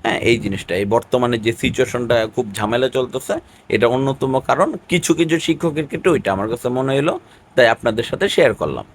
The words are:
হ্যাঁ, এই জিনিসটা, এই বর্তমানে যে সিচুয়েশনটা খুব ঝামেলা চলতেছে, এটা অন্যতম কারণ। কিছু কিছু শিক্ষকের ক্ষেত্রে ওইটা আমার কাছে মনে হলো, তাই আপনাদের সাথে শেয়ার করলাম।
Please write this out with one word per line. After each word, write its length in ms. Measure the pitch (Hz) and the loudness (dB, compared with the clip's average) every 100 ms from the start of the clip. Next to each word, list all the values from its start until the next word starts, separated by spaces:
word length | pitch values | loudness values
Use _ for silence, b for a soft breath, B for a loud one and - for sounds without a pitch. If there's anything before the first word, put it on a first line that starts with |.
হ্যাঁ, 160 | 113 - | -4 -2
এই 180 | 98 117 | 0 0
জিনিসটা, 380 | 104 95 - 87 | 0 -6 -4 -2
এই 100 | 101 | 2
বর্তমানে 520 | 117 - 127 120 120 | 0 0 0 0 0
যে 160 | 110 | -2
সিচুয়েশনটা 720 | 113 131 120 127 123 120 120 110 117 | -2 -4 0 -2 -2 0 0 0 -4
খুব 180 | 113 | -6
ঝামেলা 360 | 101 104 120 127 | -4 -2 0 0
চলতেছে, 440 | 131 123 131 - 208 b b _ | 0 -2 -6 -6 -6 b b _
এটা 180 | 107 117 | 2 2
অন্যতম 520 | 127 135 135 135 131 | 2 0 -2 -2 -2
কারণ। 340 | - 131 254 233 - | 0 2 2 -2 -2
কিছু 240 | 180 - | -2 0
কিছু 260 | 170 165 160 | 0 2 0
শিক্ষকের 460 | - 160 170 147 147 | 0 -2 -2 -4 -6
ক্ষেত্রে 240 | 165 185 | -2 0
ওইটা 200 | 143 98 | 2 0
আমার 180 | 95 107 | -2 -4
কাছে 200 | 120 127 | -4 -4
মনে 280 | 127 131 135 | -2 0 0
হলো, 220 | 156 349 b b _ - | 0 -4 b b _ 4
তাই 120 | 117 | 4
আপনাদের 360 | 117 120 110 | 4 0 -2
সাথে 260 | - 101 - | -4 -2 0
শেয়ার 240 | - 143 | 4 4
করলাম। 320 | 98 78 64 50 | 2 -4 -6 -10